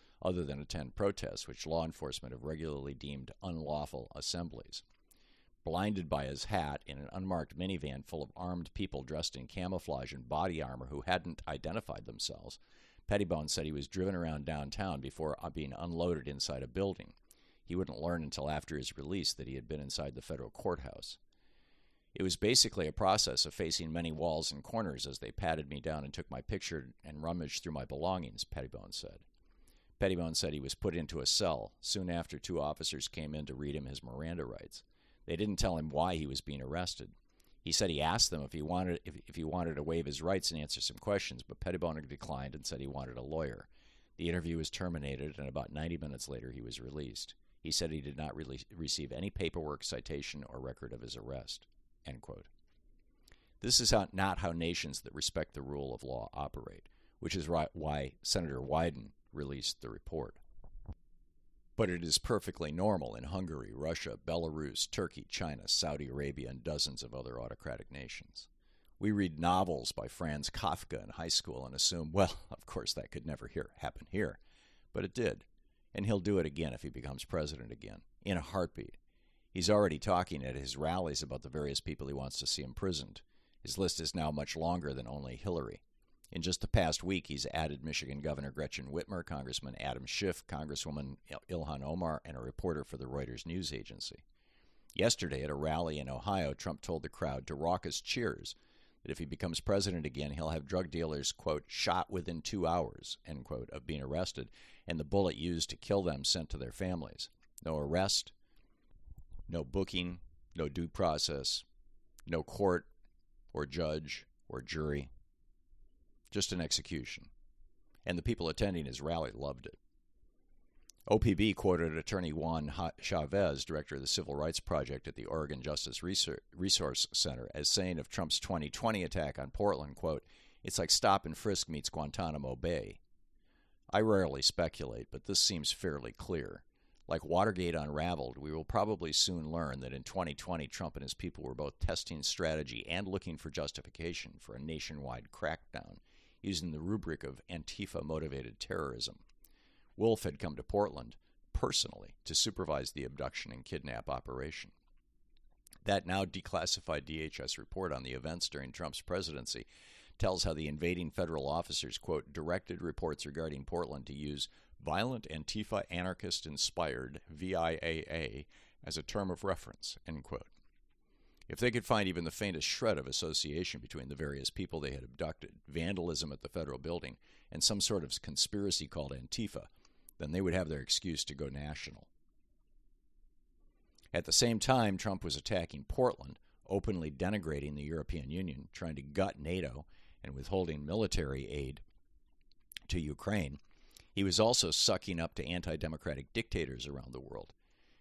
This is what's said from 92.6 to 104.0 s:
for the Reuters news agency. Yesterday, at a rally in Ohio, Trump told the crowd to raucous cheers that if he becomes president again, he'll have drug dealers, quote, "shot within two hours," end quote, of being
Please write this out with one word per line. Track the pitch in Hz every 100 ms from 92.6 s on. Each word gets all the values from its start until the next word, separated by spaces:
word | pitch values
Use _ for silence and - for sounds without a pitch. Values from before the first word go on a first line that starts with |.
| 92 76
for | 69 62
the | 65
Reuters | 69 62 60 -
news | 87 87
agency. | 62 - 50 - - - _ _ _ - - -
Yesterday, | - 110 - 87 67
at | 71
a | 71
rally | 78 78 85 73
in | 67
Ohio, | 65 104 98 73
Trump | 71 92 78
told | - 82
the | 78
crowd | - 73 67 67
to | 71
raucous | 82 90 - -
cheers | - 127 110 62 - - _ - - _
that | -
if | 71
he | 73
becomes | 82 87 80
president | - 101 95 87 76
again, | 65 71
he'll | 71 78
have | 80 69
drug | 90 87
dealers, | 82 80 73 71
quote, | - - 76 -
"shot | - - 90 -
within | 92 85 82
two | - 101 80
hours," | 87 64 - - - -
end | 71
quote, | - 64 -
of | 69 64
being | 76